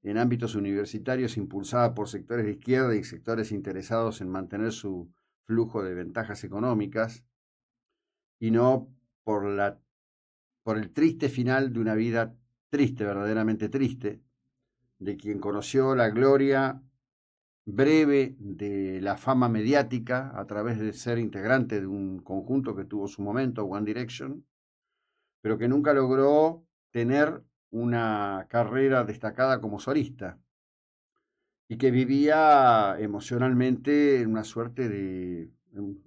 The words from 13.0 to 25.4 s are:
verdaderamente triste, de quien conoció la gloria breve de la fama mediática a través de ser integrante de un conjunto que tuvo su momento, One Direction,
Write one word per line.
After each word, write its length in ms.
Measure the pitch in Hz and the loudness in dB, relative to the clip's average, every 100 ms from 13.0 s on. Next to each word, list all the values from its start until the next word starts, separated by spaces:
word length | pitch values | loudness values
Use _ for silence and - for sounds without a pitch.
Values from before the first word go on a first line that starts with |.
| 104 | -4
verdaderamente 640 | 98 104 110 110 110 107 | -2 -2 0 0 0 -2
triste, 520 | 139 127 - 104 104 _ _ _ _ _ _ _ _ | 0 -2 -2 -8 -8 _ _ _ _ _ _ _ _
de 160 | 95 98 | -8 -8
quien 240 | 101 101 | -6 -6
conoció 560 | 101 104 101 135 135 131 | -4 -4 0 2 2 4
la 140 | 113 | 2
gloria 720 | 107 135 139 139 135 135 135 - _ _ _ _ _ _ _ - | 4 4 6 4 2 0 -4 -18 _ _ _ _ _ _ _ -10
breve 680 | 98 139 156 151 139 131 - | 2 4 6 6 4 2 -4
de 600 | 101 - 104 98 95 95 | -14 -8 -6 -4 -4 -4
la 140 | 98 95 | -4 -2
fama 320 | - 131 123 | 0 2 2
mediática 880 | 110 110 147 117 123 113 127 135 107 | 2 2 2 2 -4 -4 -4 -4 -10
a 80 | - | -8
través 340 | 104 110 110 | -4 -4 -4
de 120 | 107 | -6
ser 260 | 101 123 120 | -6 -4 -2
integrante 640 | 110 98 104 131 117 107 | -2 -4 2 2 2 -4
de 80 | 95 | -4
un 320 | 101 98 95 | -6 -6 -8
conjunto 560 | - 95 87 135 120 98 | -6 -8 -2 -2 -2 -8
que 80 | |
tuvo 240 | 92 107 101 | -8 -6 -8
su 140 | - | -6
momento, 420 | 101 117 131 120 | -6 -2 -2 -4
One 220 | 101 98 104 | -6 -4 -4
Direction, 600 | 110 120 - 131 151 _ _ _ _ _ _ _ _ _ _ | -6 -8 -10 -12 -12 _ _ _ _ _ _ _ _ _ _